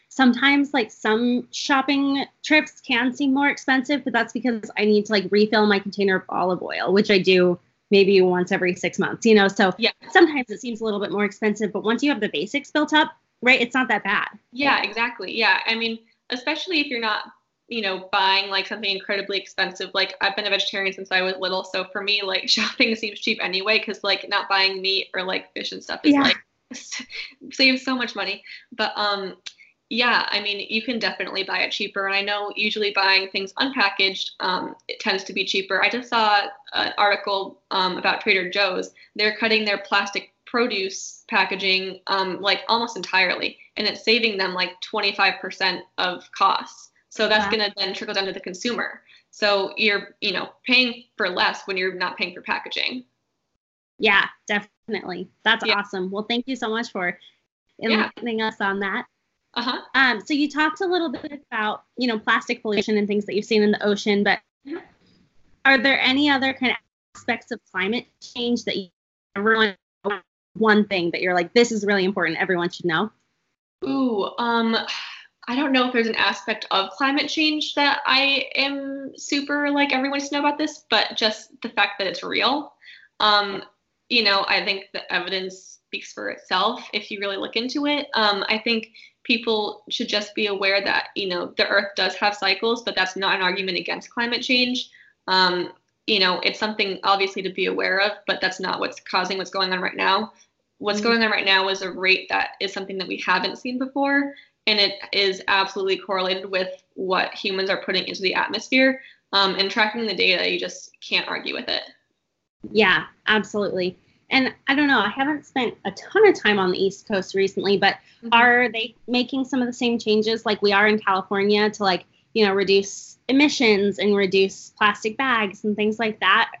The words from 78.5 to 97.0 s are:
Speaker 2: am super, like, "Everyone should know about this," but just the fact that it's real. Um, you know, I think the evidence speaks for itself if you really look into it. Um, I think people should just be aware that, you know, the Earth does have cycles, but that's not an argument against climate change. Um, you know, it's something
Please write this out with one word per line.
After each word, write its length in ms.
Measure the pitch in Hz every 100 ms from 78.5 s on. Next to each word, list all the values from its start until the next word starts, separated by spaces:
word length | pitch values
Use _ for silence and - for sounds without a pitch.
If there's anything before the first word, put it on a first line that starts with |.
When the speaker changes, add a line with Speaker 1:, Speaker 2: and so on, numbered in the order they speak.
Speaker 2:
am 640 | - 277 277 277 277 269 -
super, 540 | - 285 285 294 294
like, 220 | 285 285
"Everyone 280 | 262 277 277
should 120 | 277
know 80 | 285
about 180 | 294 294
this," 260 | 302 - -
but 260 | 214 - -
just 420 | 220 214 - -
the 80 | 226
fact 280 | - 202 -
that 80 | 190
it's 160 | -
real. 520 | 185 185 214 285 294 - - - _ -
Um, 420 | 214 208 202 190 - _ _ _ -
you 140 | -
know, 220 | 208 196 -
I 160 | 196
think 220 | 185 190 -
the 180 | 196 -
evidence 640 | 180 175 190 190 185 - - _
speaks 260 | 202 -
for 160 | - -
itself 560 | - - 185 208 247 -
if 180 | 208 -
you 80 | 208
really 160 | 202 196
look 200 | 208 226
into 300 | 254 294 285
it. 220 | 294 277
Um, 300 | - 208 196 -
I 100 | 220
think 340 | 233 226 - - - _
people 640 | - 233 233 220 208 - -
should 200 | - 233
just 260 | 208 208
be 120 | - 208
aware 340 | 196 196 196
that, 260 | 190 190 -
you 140 | - 196
know, 240 | 175 - -
the 100 | 208
Earth 260 | 202 202 -
does 180 | 190 -
have 180 | 208
cycles, 480 | 208 190 190 226 240
but 120 | 226 190
that's 200 | 185 196
not 200 | 196 190
an 60 |
argument 360 | 185 196 190 180
against 320 | 180 175 -
climate 320 | - 233 247
change. 480 | 247 247 247 247 - - _ _ -
Um, 440 | 185 185 180 170 - _ _ -
you 120 | 214
know, 220 | 185 180
it's 180 | - -
something 400 | 214 214 202 190